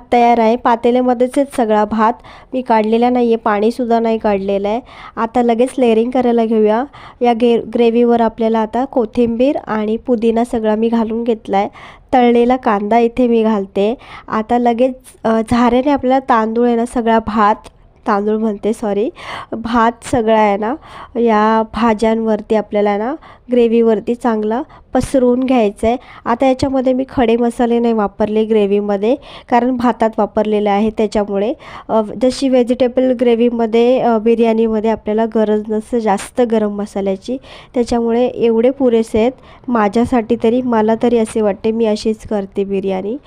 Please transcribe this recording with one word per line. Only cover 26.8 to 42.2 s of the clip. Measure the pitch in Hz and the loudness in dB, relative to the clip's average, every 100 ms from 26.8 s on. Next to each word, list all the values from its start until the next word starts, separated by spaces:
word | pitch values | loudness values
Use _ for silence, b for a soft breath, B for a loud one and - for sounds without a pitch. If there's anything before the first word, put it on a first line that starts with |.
| 262 | 0
मी | 254 262 | 0 -2
खडे | - 233 233 | -2 0 2
मसाले | 240 - 240 233 | 0 0 0 0
नाही | 240 | 0
वापरले | 226 202 - 208 214 | 0 -2 -2 -2 -2
ग्रेव्हीमध्ये, | 220 220 202 202 208 202 208 277 B B - | 0 2 2 0 -2 -2 -2 -2 B B -2
कारण | 240 240 254 | 0 0 0
भातात | 240 226 220 220 | -2 0 -2 0
वापरलेले | 202 - 214 208 208 | -2 -2 0 0 0
आहे | 202 220 | 0 0
त्याच्यामुळे. | 214 214 214 208 196 208 311 B B - | -2 -2 -2 -2 -2 -4 -6 B B -4
अ, | 220 208 - | -2 -2 -2
जशी | 254 254 269 | -2 0 0
व्हेजिटेबल | 254 220 247 247 247 254 240 | 2 2 0 0 0 0 2
ग्रेव्हीमध्ये, | 240 233 240 233 226 226 240 254 | 2 2 2 0 0 2 2 2
अ, | 240 226 | 2 2
बिर्याणीमध्ये | 220 226 226 220 226 220 214 | 2 2 2 2 0 0 -2
आपल्याला | 214 - 214 226 | -2 -2 -2 -2
गरज | 220 214 214 214 | 0 0 -2 -2
नसते | 214 220 240 | -6 -4 -2
जास्त | 214 196 - - | 0 -2 -2 -2
गरम | 240 226 208 | 0 0 -2
मसाल्याची, | 202 202 202 196 190 - 262 B B B | -4 -8 -4 -4 -4 -6 -10 B B B
त्याच्यामुळे | 254 233 233 233 226 247 | -4 -2 -2 0 0 0
एवढे | - 233 226 240 | 0 0 2 2
पुरेसे | 269 254 226 220 220 | 2 2 2 0 0
आहेत | 233 - B B - | 0 -2 B B -4
माझ्यासाठी | 240 208 233 240 254 220 233 | 0 0 0 0 0 0 0
तरी. | 226 247 | 0 0
मला | 254 226 220 226 | 0 0 0 0
तरी | 240 233 | 0 0
असे | 220 226 | 0 -2
वाटते, | 214 196 220 | -2 -2 -2
मी | 220 | 0
अशीच | 226 214 226 220 | 0 0 -2 -6